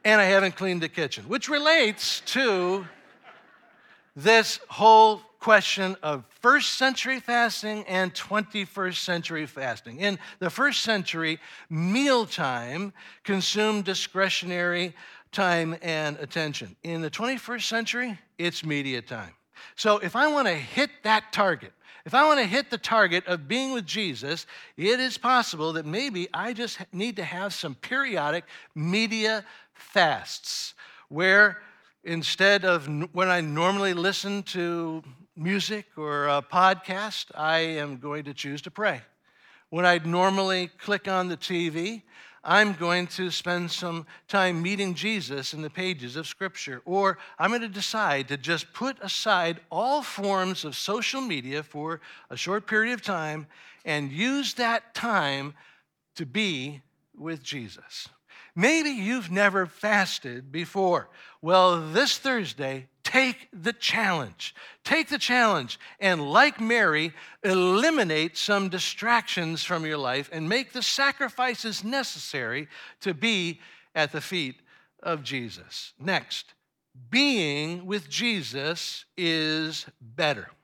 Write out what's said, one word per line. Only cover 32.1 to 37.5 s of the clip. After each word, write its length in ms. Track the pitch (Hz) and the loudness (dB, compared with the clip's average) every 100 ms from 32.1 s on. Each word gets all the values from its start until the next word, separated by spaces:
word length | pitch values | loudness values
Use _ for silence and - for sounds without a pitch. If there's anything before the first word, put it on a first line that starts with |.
| 170 147 - 196 202 | -4 -4 4 6 6
of 240 | 185 175 143 | 4 2 0
n-, 200 | 147 151 | -4 -4
when 160 | 165 185 | 0 2
I 120 | 175 | 2
normally 540 | 160 147 180 202 196 | 0 2 2 2 0
listen 480 | 175 185 185 196 202 | 2 0 0 -4 -6
to 600 | - 180 175 170 165 160 143 127 - - | -6 -4 -4 -4 -4 -8 -12 -20 -20 -6
music 500 | 165 196 185 214 - - | -2 0 -2 -6 -10 -8
or 300 | 151 147 147 | -4 0 2
a 160 | 143 | 0
podcast, 840 | - 180 185 190 - 190 208 - - - | 2 4 4 4 -4 -6 -6 -8 -10 -4
I 220 | 156 | 0